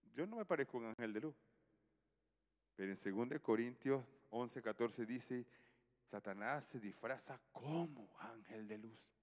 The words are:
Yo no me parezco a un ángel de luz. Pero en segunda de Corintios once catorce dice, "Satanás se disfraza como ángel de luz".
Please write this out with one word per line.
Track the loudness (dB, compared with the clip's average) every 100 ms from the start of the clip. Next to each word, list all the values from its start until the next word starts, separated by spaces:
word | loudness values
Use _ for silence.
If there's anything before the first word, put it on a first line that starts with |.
| -12
Yo | -6 -4
no | -4
me | 2
parezco | 2 4 0
a |
un | -2
ángel | -2 0
de | 0
luz. | -2 -6 -20 _ _ _ _ _ _ _ _ _ _ _ _ -6
Pero | -4
en | -2
segunda | 0 0 0
de | 0
Corintios | 6 6 6 2 4 4 2 -14 -4
once | -2 0 0
catorce | -2 4 2 4
dice, | -2 -2 0 -2 -2 -12 -20 _ _ _
"Satanás | -8 -6 -4 -2 0 0 -2
se | -4
disfraza | -6 -4 -4 -2 -4 -10 _
como | -8 -2 0 0 -4 -14 -12
ángel | -12 -12 -10 -8 -6
de | -8
luz". | -8 -14 -18 _